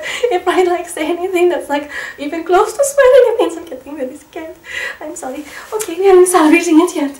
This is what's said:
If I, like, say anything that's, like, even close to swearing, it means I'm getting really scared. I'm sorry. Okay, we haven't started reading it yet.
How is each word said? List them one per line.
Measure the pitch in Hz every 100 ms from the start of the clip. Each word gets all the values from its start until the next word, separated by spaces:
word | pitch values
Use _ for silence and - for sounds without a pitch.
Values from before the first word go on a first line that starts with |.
| - - 480
If | 359 359
I, | 320
like, | 370 349 349
say | - 311
anything | 339 359 370 349
that's, | - -
like, | 285 294 - - -
even | 285 330
close | 320 370 427
to | -
swearing, | 571 - 508 508 453
it | -
means | 330 -
I'm |
getting | - 254 -
really | 302 254 -
scared. | - 359 320 330 - - - -
I'm | 311
sorry. | 339 262 277 294 - -
Okay, | 440 427 339
we |
haven't | 392 370 359
started | 359 311
reading | 330 349 311
it | 349
yet. | 339 285